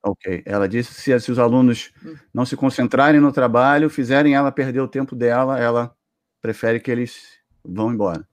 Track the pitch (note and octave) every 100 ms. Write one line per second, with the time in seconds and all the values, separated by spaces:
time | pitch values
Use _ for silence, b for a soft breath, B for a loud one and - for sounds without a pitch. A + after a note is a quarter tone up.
0 | G2+ F#2+ F#2+ F2+ - G2+ G2 A#2 A#2+ -
1 | - B2 A#2+ B2 A#2 B2 B2+ A#2 - B
2 | B B B - B2+ C#3 C3+ - B2 C3
3 | D3 D3+ C#3+ C#3 B2 A#2+ C3 C#3+ D3+ D3+
4 | A#2+ C3+ D3 C#3 C#3 C3+ C3 B2 C3 C3+
5 | C3+ B2 A#2+ A#2+ C3 C3+ A#2+ A#2+ A#2+ _
6 | _ _ _ _ A2+ G#2+ A#2 A#2 C3 B2
7 | A#2+ - - _ _ _ - F#2 A2 A2+
8 | G2 D#2+ E2